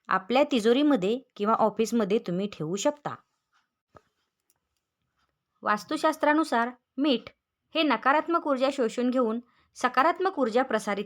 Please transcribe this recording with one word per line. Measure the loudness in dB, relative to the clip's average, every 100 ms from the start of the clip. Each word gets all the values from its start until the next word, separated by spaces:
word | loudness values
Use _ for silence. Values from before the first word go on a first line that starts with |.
| -4
आपल्या | -4 0 2 2
तिजोरीमध्ये | 2 4 4 4 2 2 -4 -6 -6
किंवा | -2 2
ऑफिसमध्ये | 0 0 -2 0 0 0
तुम्ही | -2 -4 -6
ठेवू | -6 -8 -2
शकता. | -2 -4 -8 -12 _ _ _ _ _ _ _ -20 _ _ _ _ _ _ _ _ _ _ _ _ _ _ _ _
वास्तुशास्त्रानुसार | -4 -2 -2 -2 0 2 2 2 2 0 -2 -6 _ -4
मीठ | 0 0 -4 _ _ _ _ -2
हे |
नकारात्मक | 0 0 2 0 0 -2 0
ऊर्जा | 0 0
शोषून | 0 -2 -2 -2
घेऊन | 0 -2 -4 -10 _ _ -2
सकारात्मक | 0 2 2 2 -2 0
ऊर्जा | 0 0
प्रसारित | 0 -2 -2 -6